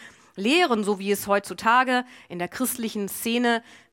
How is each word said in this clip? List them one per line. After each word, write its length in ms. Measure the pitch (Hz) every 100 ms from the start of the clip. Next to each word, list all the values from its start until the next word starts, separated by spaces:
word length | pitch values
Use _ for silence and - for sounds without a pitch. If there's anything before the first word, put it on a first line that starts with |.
| - - _
lehren, 480 | - 208 339 339 220
so 160 | 202 196
wie 120 | 196
es 160 | 196 -
heutzutage 800 | 202 - 180 226 247 254 247 247 - -
in 80 | 175
der 100 | 175
christlichen 600 | - 247 - 226 214 196
Szene 540 | - 233 233 240 226 - - _